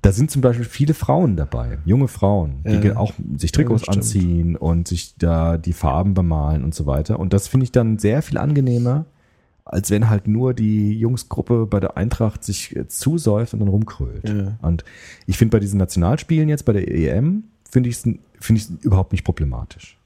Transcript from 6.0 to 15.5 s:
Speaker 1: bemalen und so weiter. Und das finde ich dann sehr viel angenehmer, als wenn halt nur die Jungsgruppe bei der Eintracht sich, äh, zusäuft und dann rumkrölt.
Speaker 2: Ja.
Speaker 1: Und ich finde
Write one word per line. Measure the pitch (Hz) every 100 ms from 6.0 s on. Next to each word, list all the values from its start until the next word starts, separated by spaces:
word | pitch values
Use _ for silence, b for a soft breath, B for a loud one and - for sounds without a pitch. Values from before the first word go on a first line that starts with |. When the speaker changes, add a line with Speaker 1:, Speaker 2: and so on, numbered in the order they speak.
| 95
Speaker 1:
bemalen | 95 90 80 73 78
und | 67
so | - 71
weiter. | 69 76 113
Und | 92
das | 98 -
finde | 131
ich | 127
dann | - 113 107
sehr | 104 127
viel | 160 143
angenehmer, | 143 143 127 120 120 139 160 b b b b b
als | - 87 101
wenn | 104 113
halt | 107 107
nur | 107 127
die | 120 107 107 104 110
Jungsgruppe | 113 123 - - - 120 110
bei | 104
der | - -
Eintracht | 104 - 110 -
sich, | - 101 - -
äh, | -
zusäuft | - - 165 151 104 117
und | 107
dann | 101
rumkrölt. | 98 107 - 64 - 107
Speaker 2:
Ja. | 104 98 110
Speaker 1:
Und | 80 85 - B B B -
ich | 95
finde | 113